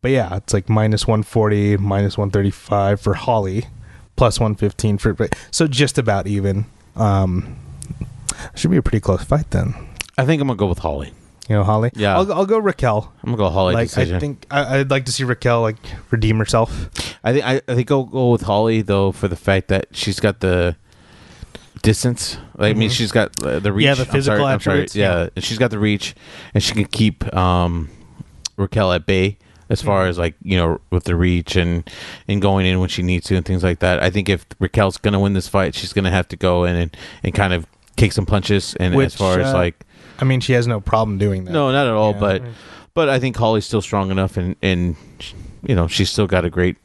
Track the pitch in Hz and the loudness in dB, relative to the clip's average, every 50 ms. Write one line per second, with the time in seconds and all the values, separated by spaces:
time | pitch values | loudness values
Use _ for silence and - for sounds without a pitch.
0 | - 127 135 131 113 90 90 98 - - - 104 92 - 110 110 107 107 107 104 | 0 2 2 2 0 0 -4 -8 -4 0 0 0 2 2 2 2 4 2 2 0
1 | - - 113 107 104 - - 113 107 104 104 104 101 104 104 98 98 101 98 98 | 2 2 2 0 0 0 0 2 2 4 2 2 2 2 2 2 0 0 0 2
2 | 101 101 - - 104 98 98 104 98 101 98 - - - 104 101 98 98 101 101 | 0 0 0 -2 -4 0 0 0 0 0 -2 -4 -6 -2 -2 0 2 2 0 0
3 | - 110 101 - - - 123 110 101 95 92 107 120 - - - - - - - | 0 -2 -2 -2 0 0 0 0 0 -2 -4 -4 -6 -8 -12 -20 -20 -20 -20 -20
4 | - - _ - 131 117 101 - 120 107 107 - - 104 - - - 110 104 101 | -20 -16 _ 2 2 2 4 2 0 0 0 0 -2 -2 -2 0 -2 0 0 2
5 | - 113 98 - - - - - - - - - 170 160 135 123 147 139 - - | 0 0 0 0 -2 -4 -4 -8 -10 -10 -2 0 0 0 2 2 0 2 2 0
6 | 123 110 104 98 92 95 104 101 95 101 95 98 107 - - - - - _ - | 0 0 0 0 0 -2 -2 -2 0 0 0 0 -2 -6 -8 -20 -20 -20 _ -2
7 | 110 104 98 95 95 92 90 90 - - - - - - - - - - - - | 0 2 2 2 2 2 0 -2 -4 -6 -10 -16 -16 -18 -16 -14 -12 -12 -10 -12
8 | - - - - - - - - - - - - - 160 180 170 127 - - 107 | -12 -12 -12 -14 -8 -8 -8 -8 -8 -16 -12 -4 -2 2 2 2 2 2 0 0
9 | - - 95 90 - - - 147 156 - - 131 - - - - - - - - | 0 0 0 0 0 0 0 0 0 0 -2 -2 0 0 -4 -8 -10 -18 -20 -20
10 | - - _ - 127 127 160 151 139 135 123 90 101 98 87 - - 80 71 71 | -20 -12 _ -2 2 2 2 2 2 -2 0 0 0 0 0 -2 -2 -4 -4 -4
11 | 69 69 - - - - _ _ - - 107 104 98 95 107 110 113 123 - 120 | -8 -10 -14 -20 -20 -20 _ _ -6 -2 0 2 2 2 2 2 2 0 -2 0
12 | 107 101 95 - 190 196 196 156 196 196 220 220 214 202 175 - - 123 107 104 | 0 2 2 2 2 2 0 0 0 2 2 2 2 0 -2 0 0 0 0 0
13 | 117 - - _ - - 117 110 104 92 80 95 95 92 90 90 - - - - | -2 -6 -14 _ -6 -6 -2 0 0 2 2 2 2 2 2 0 0 -2 0 -2
14 | 92 82 87 90 - 147 143 - - _ 143 143 143 - 131 135 139 135 139 135 | 0 0 0 -2 -2 -4 -6 -10 -14 _ -2 -2 -2 0 0 0 0 2 0 -2
15 | 127 131 117 - 139 123 123 - - 127 120 117 117 110 110 110 - - - - | -2 -4 -4 -4 -2 -2 -2 0 0 0 2 2 2 0 -2 -4 -10 -14 -14 -14
16 | - - - 117 110 110 110 110 110 - - 117 110 - - - - - - - | -6 -4 -2 0 2 2 2 2 0 2 2 2 2 2 -2 -8 -8 -10 -8 -10
17 | - - - - _ 110 123 139 - 120 131 135 - - 127 120 127 - 147 139 | -10 -10 -12 -6 _ 0 0 0 0 0 -2 -2 -2 -2 0 0 2 2 2 0
18 | 131 113 - 131 127 123 120 110 - - 101 101 110 113 113 110 107 98 101 98 | 0 -2 -2 0 4 4 4 4 2 0 0 2 2 2 2 0 2 2 2 2
19 | 98 98 92 - - 98 87 - - - 95 95 92 _ 98 95 - - - - | 2 0 0 0 -2 -4 -4 -2 0 2 2 2 2 _ 0 -2 -2 -4 -8 -8
20 | - - 95 - - 107 98 - - 92 90 90 85 87 85 - _ _ _ _ | -4 -4 -4 0 0 -2 -2 0 0 0 2 2 2 0 -2 -4 _ _ _ _
21 | - - - - - - - - - - - - - - _ - - 110 110 - | -20 -20 -20 -20 -20 -20 -20 -20 -20 -20 -20 -20 -20 -20 _ -2 2 2 2 2
22 | - 127 120 - - - - - - - - - - 104 110 - 113 107 - - | 0 -2 -2 -2 -6 -10 -10 -12 -14 -18 -8 -2 0 0 2 2 0 0 0 -2
23 | 120 104 - 117 107 - - - - 67 64 78 98 104 101 98 - 139 139 131 | -4 0 0 0 0 0 -2 -6 -4 -2 -2 -2 -2 0 0 2 2 2 2 0
24 | 131 131 - 139 135 139 - - 139 139 135 113 - - 95 92 143 - - 104 | -2 -2 -2 -2 0 2 2 2 2 2 0 0 0 0 0 0 0 -2 -2 0
25 | 104 95 90 87 85 85 - - 110 - 113 110 127 120 110 107 104 107 104 101 | 0 2 2 0 -2 -2 -6 -8 -6 -6 -2 0 0 0 0 0 0 0 0 0
26 | - - - _ - - - - - - - 107 98 - - 107 101 - - - | -4 -8 -12 _ -20 -20 -20 -20 -20 -4 -2 -2 0 0 -2 -2 -2 -2 0 2
27 | 110 107 - _ - 98 - 95 92 92 90 90 87 87 85 85 80 73 - - | 2 0 2 _ -8 -6 -2 0 2 2 2 2 2 0 0 -2 -4 -6 -10 -20
28 | - - - - - - - - - - _ - 98 95 - 110 101 92 90 90 | -20 -20 -20 -20 -20 -20 -20 -16 -16 -16 _ -4 -4 -2 0 0 0 2 0 0
29 | 76 - 98 95 92 98 101 - _ _ _ - - - 117 104 - 104 101 95 | 0 0 0 2 2 0 0 -4 _ _ _ -20 -6 -4 -4 -4 0 0 2 2
30 | 92 92 87 85 87 85 76 _ - - 95 90 87 82 82 - - _ - 90 | 2 0 0 -2 -2 -4 -4 _ -4 0 0 2 2 2 0 -2 -4 _ -2 -2
31 | - - 87 85 87 90 87 87 82 - - 95 87 85 87 85 82 - - - | 0 0 0 2 2 2 2 0 -2 -2 0 0 2 2 0 -2 -4 -6 -14 -18
32 | - - - - - - 101 101 95 101 98 98 95 92 92 92 92 90 - - | -16 -16 -18 -18 -6 -4 -2 0 2 2 2 2 2 2 2 2 0 -2 -2 -2
33 | 90 90 90 87 - - 95 92 82 - 95 90 85 92 87 - - 90 90 - | -2 0 0 -2 0 0 0 0 0 0 -2 0 0 0 0 0 0 0 2 2
34 | - 92 92 104 95 87 98 85 - _ - _ 98 90 _ - 104 95 87 - | 0 0 0 0 0 0 -2 -2 -2 _ -6 _ -4 -2 _ 2 2 2 0 -2
35 | - 107 101 98 98 101 101 95 90 - - 101 92 82 - - - 95 - 101 | -2 0 2 2 2 2 2 0 -4 -2 0 0 0 0 -2 -6 -10 -4 -2 -2
36 | 95 92 90 92 90 _ - 85 - 92 90 87 87 87 87 87 87 82 - - | 0 2 2 0 -2 _ -6 -4 0 0 2 2 2 2 2 0 -2 -2 -4 -12
37 | - - - - - 98 90 - 101 95 90 85 80 - _ _ _ _ _ - | -20 -20 -20 -6 -6 -4 0 0 0 2 0 -2 -4 -6 _ _ _ _ _ 2
38 | 123 104 - - 98 82 104 101 92 - 104 98 - - - - 90 90 90 139 | 2 2 2 0 -2 0 0 0 2 2 0 0 0 -2 -4 -2 0 2 2 2
39 | 135 131 - - 104 95 90 90 87 87 87 92 90 87 87 _ - _ _ - | 2 2 0 0 0 2 2 2 2 2 2 2 0 0 -2 _ -18 _ _ -20
40 | - - - - - 131 131 127 120 - 131 120 120 120 120 104 98 - - 110 | -20 -20 -8 -2 0 0 2 0 2 2 2 2 2 2 -2 -2 -2 0 0 2
41 | 110 107 104 95 101 104 98 95 92 92 123 160 143 135 131 139 143 123 113 107 | 2 0 0 0 0 0 0 -2 -4 -2 0 0 0 2 2 2 2 2 2 2
42 | 107 107 104 101 104 101 95 95 123 120 113 - - - - - - _ _ 170 | 2 2 2 2 0 0 0 0 -2 -8 -14 -16 -20 -20 -20 -20 -20 _ _ 0
43 | 165 143 135 131 123 131 117 - 117 110 113 110 101 - - 110 95 - - 104 | 2 2 2 2 0 -2 -2 0 2 2 2 2 0 0 -2 -2 -2 0 -2 -2
44 | 98 95 95 95 95 95 - - 90 90 90 _ - 98 95 87 87 87 82 - | -2 0 0 0 0 0 -2 -4 -4 -4 -6 _ -2 0 0 0 0 -2 -4 -6
45 | - - - - - - - - - - - - - - 131 90 85 82 - - | -10 -20 -20 -18 -18 -18 -16 -18 -18 -18 -18 -14 -4 0 2 2 2 0 0 0
46 | 98 90 - - 107 90 - 92 85 87 73 87 90 90 - _ _ | -2 0 2 0 0 2 2 0 0 0 0 0 0 0 0 _ _